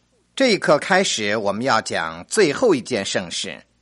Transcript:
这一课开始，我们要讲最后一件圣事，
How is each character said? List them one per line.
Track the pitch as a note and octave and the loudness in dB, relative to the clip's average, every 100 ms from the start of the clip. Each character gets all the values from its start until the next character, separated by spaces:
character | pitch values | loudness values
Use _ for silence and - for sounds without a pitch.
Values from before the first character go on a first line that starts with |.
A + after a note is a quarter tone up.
| _ _ _ - | _ _ _ 0
这 | C4 | 2
一 | F#3+ | 2
课 | - D3 | 2 2
开 | - F#3 | 4 2
始， | G3 - G#2 A2 | 2 -2 -2 -2
我 | G2+ | -2
们 | G2 | -2
要 | C3 A2 | 0 0
讲 | - G2+ D#2+ E2 - | 0 -4 -4 -6 -4
最 | - E3 | 0 2
后 | C#3 B3 | 2 2
一 | C#3+ | 2
件 | - A2 | 0 -4
圣 | G2 A2+ F2 | -2 -4 -6
事， | - G2 A#1+ - _ | -8 -10 -12 -18 _